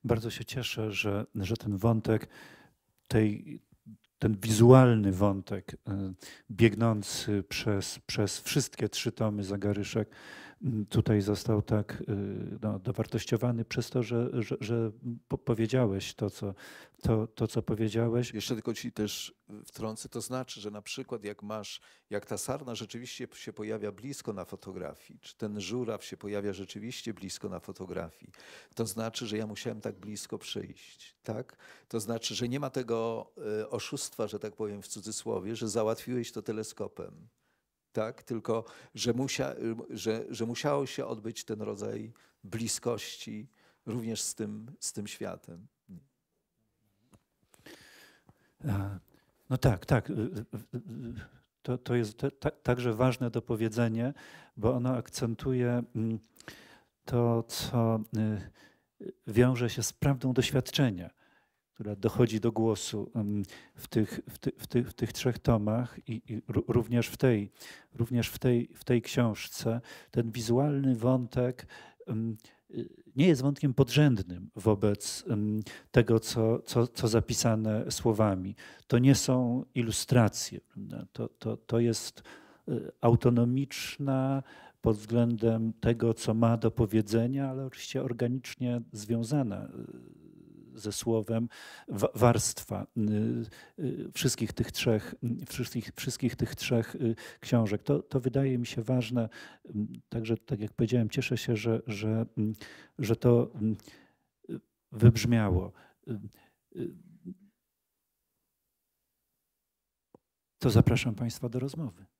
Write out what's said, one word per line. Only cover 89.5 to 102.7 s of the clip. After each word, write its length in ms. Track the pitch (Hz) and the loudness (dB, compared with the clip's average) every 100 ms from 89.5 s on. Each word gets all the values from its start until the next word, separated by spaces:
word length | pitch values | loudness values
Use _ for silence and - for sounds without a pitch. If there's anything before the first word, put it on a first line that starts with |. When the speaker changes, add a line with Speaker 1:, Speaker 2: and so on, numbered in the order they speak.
| 95 - | -4 -10
Speaker 1:
y, 540 | - - 62 60 - - - 50 - - 127 | -12 -14 -16 -18 -20 -20 -20 -20 -20 -20 -8
ze 160 | 107 | -6
słowem 580 | 101 - 113 104 113 120 - - - - | -4 2 2 2 0 0 -6 -20 -20 -8
wa-, 220 | 98 - - | 0 0 6
warstwa, 720 | 120 117 - - - 101 - - 107 104 113 120 113 - - - | 6 6 0 -6 -6 -6 -4 -2 0 2 0 -2 -6 -14 -20 -6
y, 60 | |
y, 280 | 139 - - | -6 -6 -8
wszystkich 400 | - 135 - 110 | 0 0 0 -4
tych 180 | - - | -2 -4
trzech, 440 | - - 110 - - 120 120 | 0 2 2 0 -8 -6 -6
y, 40 | - | -6
wszystkich, 460 | - 120 123 - - | -8 -6 -6 -8 -8
wszystkich 400 | - - 123 - | -8 -2 -2 0
tych 200 | 123 - | -4 -4
trzech, 400 | - 120 113 - | 0 0 0 -2
y, 200 | 117 113 - - | -2 -2 -8 -16
książek. 440 | - 120 110 104 | 2 2 4 0
To, 160 | - 143 | 0 0
to 200 | - 135 | 0 -2
wydaje 380 | 127 131 135 127 | 0 2 2 0
mi 100 | 120 | -2
się 140 | - | -4
ważne. 480 | 110 127 113 123 113 - - - - | 0 0 2 0 -2 -6 -20 -20 -8
Mm, 360 | 104 107 - _ | -4 -4 -6 _
także, 280 | 120 110 113 | -6 -2 -4
tak 220 | - 110 | -2 -6
jak 140 | 113 | -6
powiedziałem, 360 | - 113 123 110 | -2 2 4 2
cieszę 280 | - - 123 | 0 -2 -2
się, 180 | - 113 | 0 0
że, 260 | 113 113 - | 2 0 -2
że, 380 | 104 110 110 113 - | -4 0 0 -2 -2
mm, 160 | 107 107 - | -2 -2 -12